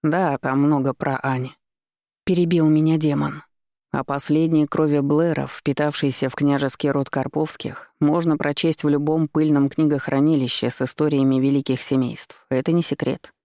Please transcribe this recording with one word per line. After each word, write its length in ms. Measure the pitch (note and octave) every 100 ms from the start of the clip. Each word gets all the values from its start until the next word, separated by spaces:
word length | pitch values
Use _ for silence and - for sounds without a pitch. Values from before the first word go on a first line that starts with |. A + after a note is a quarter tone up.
«Да, 360 | D#3 E3 F3 C#3
там 220 | C3+ C3+
много 320 | C#3+ D3 C3+
про 220 | B2+ C#3+ C3+
Ани», 400 | C#3 C3 C3 - _ _ _ _ _ _
перебил 440 | - F3+ E3+ E3+ D#3
меня 280 | D#3 D#3 D#3+
демон. 460 | D3+ C#3+ D3 D3+ - _ _ _ _
О 120 | C#3
последней 640 | C3 C#3 - D3+ D#3+ D#3+ D3
крови 340 | - D#3 D3
Блэров, 520 | C#3 D3 E3+ C#3+ C3+
впитавшейся 760 | - - C#3 D3 - C#3+ C3 C3
в 40 |
княжеский 560 | - C#3+ C#3 C3+ - D3
род 200 | C#3 C3+
Карповских, 800 | C#3+ C3 D3+ D#3 - - - - _
можно 380 | D3 E3 E3+ D3+
прочесть 460 | D3 C#3+ E3 D#3
в 40 | D3+
любом 400 | C#3+ D3 D#3+ D#3
пыльном 400 | D#3 D#3 C#3+ C#3
книгохранилище 1000 | D3 D#3 D3 - C3+ D3+ D#3 B2+ - B2
с 100 | -
историями 580 | B2+ - D3+ C#3+ C3+ C3
великих 440 | C3+ C#3 C3 B2+
семейств. 640 | - C3+ B2 - - - _
Это 240 | B2+ B2+
не 100 | E3+
секрет. 520 | E3 - - C#3 - _